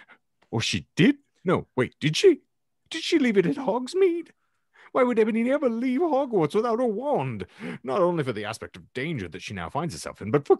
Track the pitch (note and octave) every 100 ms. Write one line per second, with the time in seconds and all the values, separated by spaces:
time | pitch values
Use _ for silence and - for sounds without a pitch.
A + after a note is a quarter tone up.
0 | - - _ _ _ A2+ - F3+ - -
1 | G#3+ C#4+ _ _ F3+ B2+ - - - -
2 | D#3 D#3 G4 D4+ _ _ _ _ - D#4+
3 | - E4+ B3 G3 A#3+ C#4 C4 A#3+ B3+ F#4
4 | F#4+ E4+ - _ _ _ _ _ - C4+
5 | B3 A3+ A3 A3 A#3+ C#4+ C4+ A3+ C4 B3+
6 | E4+ C4+ C#4 G#3 D3+ G3+ A#3+ A3+ B3+ G3+
7 | C#4+ A3+ C3 G#2+ - - G#3 E3 - G3+
8 | F3 E3+ C3 G#2 G#2 A2+ F2 F2+ D#2+ B2
9 | D#3 C#3+ F2 E2+ - G2+ E2 C#3 E3 E2
10 | C#2+ - G2+ C#3+ -